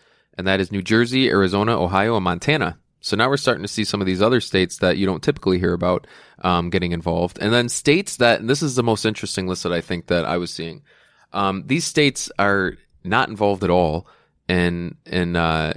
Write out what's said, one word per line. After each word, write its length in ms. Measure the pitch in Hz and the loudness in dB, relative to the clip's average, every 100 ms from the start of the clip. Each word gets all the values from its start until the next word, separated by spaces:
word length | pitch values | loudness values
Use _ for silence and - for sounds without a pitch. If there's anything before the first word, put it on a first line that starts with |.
| _ _ _ - | _ _ _ -8
And 80 | 92 | 0
that 140 | 95 | 0
is 100 | 90 | 0
New 120 | 98 | -2
Jersey, 460 | 90 110 120 131 131 | 2 2 4 2 2
Arizona, 500 | 95 95 98 107 110 | 4 4 2 0 2
Ohio, 340 | 87 98 110 113 | 0 2 2 0
and 80 | |
Montana. 540 | 90 87 - 151 87 - _ _ | 0 -2 0 0 0 -6 _ _
So 160 | - 101 | -6 0
now 120 | 127 | 0
we're 80 | 139 | 2
starting 240 | - 80 | 0 -2
to 60 | 101 | -4
see 160 | - | -4
some 160 | 104 101 | -4 -2
of 40 | 95 | -2
these 140 | 92 | 2
other 200 | 107 123 | 2 2
states 380 | - 98 90 - | 0 0 0 0
that 200 | 95 87 | 0 0
you 80 | 95 | 0
don't 160 | 87 | -2
typically 360 | - - 95 90 | -2 -2 0 0
hear 140 | 90 | 0
about, 340 | 87 90 90 - - - - | 0 0 -2 -4 -20 -20 -6
um, 280 | 90 87 87 | 0 0 0
getting 220 | 92 87 | -2 -2
involved. 460 | 85 85 82 87 - | -4 -2 -2 -2 -2
And 120 | 104 | 0
then 160 | 117 120 | 0 0
states 480 | - - 165 202 - | -2 2 2 0 2
that, 240 | 120 113 | 2 2
and 100 | 113 | 0
this 120 | 143 | 0
is 120 | 147 | 0
the 80 | 127 | 0
most 240 | 117 110 110 | 0 0 0
interesting 400 | 107 98 - 92 | -4 -8 -6 -4
list 160 | 90 | -4
that 100 | 87 | -2
I 80 | 85 | -4
think 280 | - 87 - | -2 -8 -2
that 160 | 87 80 | -2 0
I 100 | 87 | -2
was 140 | 87 | -4
seeing. 320 | - 82 76 _ _ _ _ _ | -8 -12 -12 _ _ _ _ _
Um, 320 | - 98 95 95 | -2 -2 -2 -2
these 180 | 139 | -2
states 460 | - - 143 - - - | 0 2 0 0 -10 -2
are 360 | 101 98 92 - _ _ | 2 2 0 -4 _ _
not 260 | 90 113 - | -2 0 0
involved 360 | 107 101 98 | 0 0 2
at 60 | 92 | 2
all 360 | 90 82 80 - _ _ _ - | 4 2 0 -8 _ _ _ -2
in, 480 | 90 87 87 87 - - | 0 2 0 -8 -12 -6
in, 300 | 90 87 85 | -2 0 0
uh, 360 | 82 80 78 | 0 0 -2